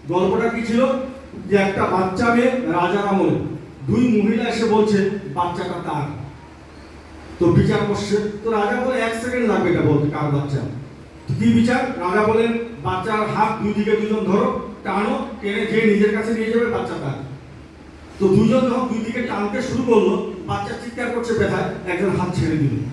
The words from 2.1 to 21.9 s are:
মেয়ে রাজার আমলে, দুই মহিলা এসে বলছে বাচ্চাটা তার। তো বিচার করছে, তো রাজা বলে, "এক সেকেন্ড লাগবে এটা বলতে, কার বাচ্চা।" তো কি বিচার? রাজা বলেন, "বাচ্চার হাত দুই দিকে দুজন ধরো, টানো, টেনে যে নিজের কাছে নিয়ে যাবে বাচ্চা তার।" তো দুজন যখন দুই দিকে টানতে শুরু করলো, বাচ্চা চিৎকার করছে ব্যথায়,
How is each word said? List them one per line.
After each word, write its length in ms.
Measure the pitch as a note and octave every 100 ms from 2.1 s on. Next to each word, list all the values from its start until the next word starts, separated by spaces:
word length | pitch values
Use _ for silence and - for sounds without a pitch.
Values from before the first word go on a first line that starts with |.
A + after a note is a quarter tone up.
| F#3 A#3+ A#3
মেয়ে 140 | B3+
রাজার 580 | B3 E3 F3 F3 G3+ G3+
আমলে, 280 | F#3+ D#3+ - - - - - -
দুই 340 | A#3 B3 G#3
মহিলা 220 | G3+ A3+
এসে 220 | A#3 - A3
বলছে 440 | A3 G#3 G3 G3 - -
বাচ্চাটা 440 | C#3+ F3 F3 F3+ F3 E3
তার। 180 | D3 C#3+ C#3+ - - - - - - - - - - - -
তো 60 | E3+
বিচার 340 | - G3+ G#3 G#3
করছে, 300 | G3 G#3 G#3 G#3 -
তো 80 | A3+
রাজা 340 | G#3+ G3+ B3 B3+
বলে, 140 | A#3+
"এক 140 | A3+ A3+
সেকেন্ড 260 | B3 B3 A3+
লাগবে 200 | F#3 F3
এটা 120 | D#3+
বলতে, 280 | D3+ C#3+ D3
কার 220 | C#3+ D3
বাচ্চা।" 260 | C#3+ - B2+ A2+ - - - - - -
তো 60 | C#3
কি 140 | A3+
বিচার? 280 | A#3 A#3 C4+ B3+ E3
রাজা 240 | F3+ G3+
বলেন, 300 | G#3+ A3+ A#3 A#3 - -
"বাচ্চার 460 | F#3 F#3 A3 G#3+ G#3+ G#3+
হাত 280 | G#3+ -
দুই 100 | G3+
দিকে 180 | G3+ G#3
দুজন 320 | G#3 G#3+ G#3+ F#3
ধরো, 340 | G3 - - - -
টানো, 440 | G3+ G3 A3 C#4 - -
টেনে 240 | G3+ A3 A3+
যে 200 | A3 G#3+
নিজের 280 | G3 G#3
কাছে 200 | G#3+ A3+
নিয়ে 180 | A3 A3
যাবে 140 | A#3 A3+
বাচ্চা 300 | - F3+ D#3+
তার।" 140 | C#3 - - - - - - - - - - -
তো 80 | F#3+
দুজন 340 | G#3 A3+ B3+ B3+
যখন 180 | B3 C4
দুই 100 | G#3+
দিকে 240 | A3 B3
টানতে 400 | - G#3 G#3 -
শুরু 220 | - A3+
করলো, 500 | B3 A3 F#3 F#3 - - -
বাচ্চা 260 | G3+ A#3+ A#3+
চিৎকার 240 | A#3+ B3 A#3+ A#3+
করছে 180 | A3
ব্যথায়, 600 | A3 F#3+ F#3 G3 - F3+